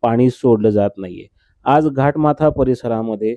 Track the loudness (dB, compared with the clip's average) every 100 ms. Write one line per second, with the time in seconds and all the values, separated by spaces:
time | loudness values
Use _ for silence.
0 | 0 2 0 2 2 2 2 2 -2 -4
1 | -14 -14 -20 _ _ _ 0 2 2 0
2 | -2 0 -2 2 0 0 -2 -2 -4 -6
3 | -4 -4 -4